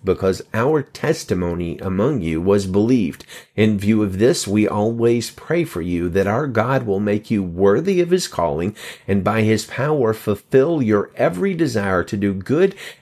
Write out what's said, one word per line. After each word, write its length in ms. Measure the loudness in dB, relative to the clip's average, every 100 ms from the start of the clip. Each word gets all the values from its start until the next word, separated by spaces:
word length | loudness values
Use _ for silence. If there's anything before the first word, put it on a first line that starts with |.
| -2
because 360 | 0 0 -2 -4
our 280 | -2 0 0
testimony 960 | -2 -4 -2 -2 -2 -2 -2 -4 -6 -6
among 420 | -4 -2 0 0
you 180 | -2 0
was 280 | 2 2 2
believed. 580 | 0 2 2 0 -6 -16 -20 -10 0
In 220 | 2 2
view 260 | 2 2
of 160 | 0 2
this, 280 | 2 2 0
we 200 | 0 2
always 640 | 0 -2 0 2 2 -2
pray 340 | -12 -4 -2 -2
for 160 | -4
you 260 | -4 -2 0
that 180 | 0 0
our 200 | 0 0
God 380 | -2 0 -2 0
will 140 | -2
make 300 | 0 -2 -2
you 100 | -2
worthy 560 | -2 2 4 4 2 0
of 120 | 2
his 160 | 0 0
calling 480 | -2 -2 -2 -4 -6 -14 -12 -2
and 160 | 0
by 180 | 2 2
his 240 | 2 2 -2
power 480 | -4 -2 2 2
fulfill 680 | 0 -2 -4 2 2 4 2
your 280 | 2 2 0 -2
every 380 | -2 0 -2
desire 500 | 0 0 0 0 0
to 120 | -2 -2
do 180 | -2
good 420 | -2 -2 2 2 0 -16 -8